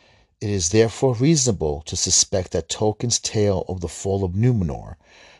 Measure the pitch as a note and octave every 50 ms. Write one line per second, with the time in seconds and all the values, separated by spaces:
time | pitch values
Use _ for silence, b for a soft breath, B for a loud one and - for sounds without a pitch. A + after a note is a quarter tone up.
0 | b b b b b b b _ A2 G#2 G#2 G2 F2 F#2 G2+ A2 A2+ A2+ - -
1 | - C3 A#2+ G#2+ B2+ D#3 E3 D3+ B2 B2+ G#2 D#2+ D#2+ D2+ D2 D2 - - - -
2 | - F#2 F2 - - - - F#2+ F2+ - - F2+ - - - - A2 G#2+ G#2 -
3 | - A#2+ - - - - - A2+ G#2 G2+ F#2+ F2+ - - F#2 F#2 F2 E2+ - -
4 | - G2 G2 G2+ G2 F2+ F2 G2+ A2+ B2+ B2 G#2+ F2+ D2+ C2 A1+ G#1 G#1 - B
5 | B B B B B B B